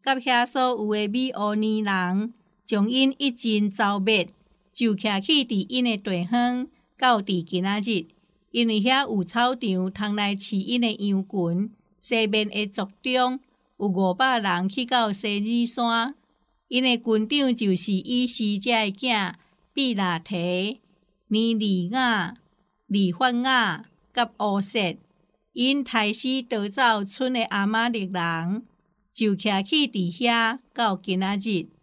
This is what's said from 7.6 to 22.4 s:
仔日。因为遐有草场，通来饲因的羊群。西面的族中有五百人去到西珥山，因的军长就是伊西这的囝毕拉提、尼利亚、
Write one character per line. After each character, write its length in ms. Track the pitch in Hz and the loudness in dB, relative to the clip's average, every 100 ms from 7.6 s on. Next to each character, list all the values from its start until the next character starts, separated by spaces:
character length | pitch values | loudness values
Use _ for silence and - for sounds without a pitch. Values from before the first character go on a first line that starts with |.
仔 160 | 190 208 | -2 -2
日。 280 | 202 208 165 _ _ _ _ | -2 -2 -4 _ _ _ _
因 160 | 233 233 | 0 2
为 140 | 214 | 2
遐 280 | 214 262 269 | 2 2 0
有 140 | 214 | -2
草 320 | 170 226 247 254 | -2 0 0 0
场， 360 | 240 185 185 | -2 -2 -2
通 240 | 196 208 208 | -4 -4 -2
来 200 | 202 202 | -2 -2
饲 220 | - 196 | -2 -4
因 220 | 190 240 | -2 0
的 100 | 240 | 0
羊 340 | 214 202 196 190 | -2 0 0 -2
群。 440 | 196 170 170 220 - _ _ | -2 0 0 -4 -8 _ _
西 280 | - 233 220 | -4 0 2
面 200 | 214 208 | 0 0
的 200 | 202 208 | -4 -6
族 200 | 202 190 _ | -6 -8 _
中 380 | 262 254 254 262 _ _ _ _ | -2 0 0 -2 _ _ _ _
有 100 | 202 | -2
五 260 | 180 190 | 2 0
百 260 | 185 262 247 | 2 2 2
人 300 | 202 175 190 | 0 0 -2
去 160 | 196 247 | -4 0
到 260 | 254 220 | 2 2
西 300 | 196 214 202 | -2 -2 -2
珥 240 | 208 233 240 | 0 0 0
山， 500 | 254 233 226 233 285 _ _ _ _ _ | 0 0 0 -2 -6 _ _ _ _ _
因 140 | 254 | 0
的 120 | 254 240 | 2 0
军 300 | 233 220 220 | 2 0 2
长 280 | 294 269 240 | 2 2 2
就 200 | 208 185 | 2 0
是 160 | - | 0
伊 340 | 190 208 247 247 | -2 0 -2 0
西 340 | - 214 208 | 0 -2 -2
这 120 | 220 | 0
的 200 | 233 208 | 0 0
囝 420 | 196 254 220 185 - _ _ _ | -4 -2 -2 -2 -8 _ _ _
毕 200 | - 262 | -4 -2
拉 260 | 208 185 165 | 0 0 -2
提、 600 | 165 190 175 180 196 262 _ _ _ _ _ | -4 -4 -2 -2 -4 -8 _ _ _ _ _
尼 260 | 214 226 | 0 2
利 360 | 226 214 185 175 | 0 0 0 0
亚、 460 | 247 254 220 170 - | 0 0 0 -4 -8